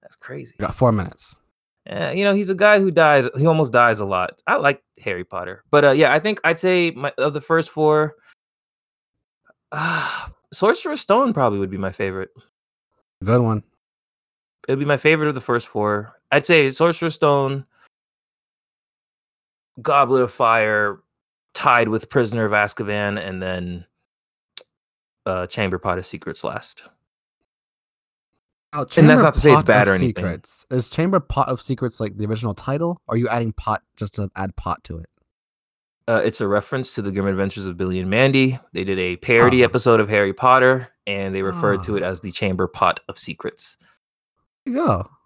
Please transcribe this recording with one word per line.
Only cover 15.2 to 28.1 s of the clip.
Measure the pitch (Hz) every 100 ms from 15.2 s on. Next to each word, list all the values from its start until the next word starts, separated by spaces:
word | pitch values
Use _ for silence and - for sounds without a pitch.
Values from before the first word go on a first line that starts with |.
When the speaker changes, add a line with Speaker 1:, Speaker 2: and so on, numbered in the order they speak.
| 151
Speaker 1:
of |
the | 131
first | - 120 -
four. | 110 104 104 107 _ _
I'd | 143 -
say | 170 135
Sorcerer's | 131 165 165 165 156
Stone, | 156 143 135 139 135 _ _ _ _ _ _ _ _ _ _ _ _ _ _ _ _ _ _ _ _ -
Goblet | 117 143 135 131
of | 123
Fire, | - 123 113 107 107 104 98 _ _ _ _ _
tied | - - 120 113
with | 110 -
Prisoner | 139 117 117
of | 110
Azkaban, | 104 104 - 104 104 104 101
and | 95 92
then, | 92 92 90 87 87 _ _ _ _ _ _ - - _ _ _ _ _ -
uh, | 92 90
Chamber | - 101 90
Pot | 98 90
of | 90
Secrets | - - -
last. | - - - - - _ _ _ _ _ _ _ _ _ _ _ _